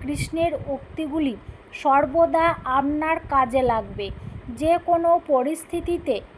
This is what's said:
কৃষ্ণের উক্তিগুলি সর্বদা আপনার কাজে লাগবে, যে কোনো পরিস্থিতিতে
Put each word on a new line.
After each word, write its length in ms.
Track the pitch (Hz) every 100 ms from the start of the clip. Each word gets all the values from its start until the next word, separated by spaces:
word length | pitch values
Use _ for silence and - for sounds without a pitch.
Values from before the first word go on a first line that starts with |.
কৃষ্ণের 520 | 262 285 - 320 339 277 -
উক্তিগুলি 720 | 269 - - 302 320 277 202 - - -
সর্বদা 840 | - 294 277 277 320 330 320 339 311
আপনার 520 | 254 262 277 302 311 330 -
কাজে 320 | 277 247 262
লাগবে, 480 | 247 220 202 202 196 - - - -
যে 300 | 233 311 339 339
কোনো 340 | 339 339 339 339
পরিস্থিতিতে 920 | 262 262 320 - 339 339 349 311 208 -